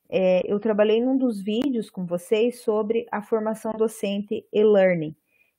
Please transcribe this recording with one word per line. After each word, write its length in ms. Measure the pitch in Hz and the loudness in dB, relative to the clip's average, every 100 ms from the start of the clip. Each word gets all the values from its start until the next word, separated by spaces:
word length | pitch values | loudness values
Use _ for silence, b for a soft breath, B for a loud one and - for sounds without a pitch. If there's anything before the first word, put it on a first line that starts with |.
| _ | _
é, 320 | 185 185 185 - | 0 2 2 0
eu 140 | 202 | -2
trabalhei 420 | 226 208 208 226 | -2 2 2 2
num 160 | 254 262 | 2 0
dos 240 | 254 202 | 0 -2
vídeos 480 | 196 220 277 233 208 | -4 -2 -2 -4 -6
com 160 | - 175 | -10 -6
vocês 540 | 175 - 214 240 240 | -6 -2 0 0 -2
sobre 480 | - 214 214 226 - | -4 -2 0 -4 -4
a 100 | 208 | -10
formação 520 | - 226 214 220 220 | -4 -4 -4 -6 -8
docente 760 | 220 220 - 196 202 208 214 - | -2 -2 -2 -6 -4 -6 -8 -4
e 100 | 208 | 2
learning, 540 | 214 202 190 170 156 - _ _ _ | 6 6 4 2 -4 -10 _ _ _